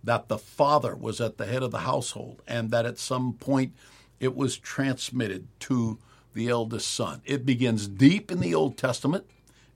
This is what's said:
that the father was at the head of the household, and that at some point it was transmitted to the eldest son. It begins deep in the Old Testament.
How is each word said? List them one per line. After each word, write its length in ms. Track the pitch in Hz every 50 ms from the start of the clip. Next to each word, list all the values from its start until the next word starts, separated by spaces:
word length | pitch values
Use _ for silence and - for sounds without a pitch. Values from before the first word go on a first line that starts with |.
| -
that 260 | 120 117 110 - -
the 80 | 110 98
father 560 | - - - - 147 143 147 147 123 113 90
was 240 | - - 113 107 -
at 180 | 120 110 110 -
the 80 | 107
head 160 | 107 120 131
of 100 | 131 127
the 80 | 117 110
household, 600 | - 131 131 139 120 - - 107 113 120 120 - - -
and 240 | 117 117 113 110
that 140 | 117 117 117
at 120 | 120 123 -
some 360 | - - 131 127 127 127 120
point 400 | - - - 139 135 131 123 - - - - - - - _ _ _
it 160 | 131 131 127
was 220 | 127 139 127 - -
transmitted 920 | _ - - - 139 135 127 127 - - - 127 117 104 95 95 - - - _
to 400 | - - 135 123 117 113 107 - - _ - - _ _ _
the 160 | 110 113 120
eldest 420 | 120 120 113 110 117 104 - -
son. 300 | - - 123 87 - - -
It 200 | - 139 143 123
begins 420 | 135 131 117 127 123 113 107 104 101
deep 440 | 98 98 131 139 180 208 - -
in 80 | 185 175
the 160 | 180 175 165
Old 220 | 156 156 - - -
Testament. 480 | - 131 120 - - 135 160 202 - - - _ _ _ _ _ _ _ _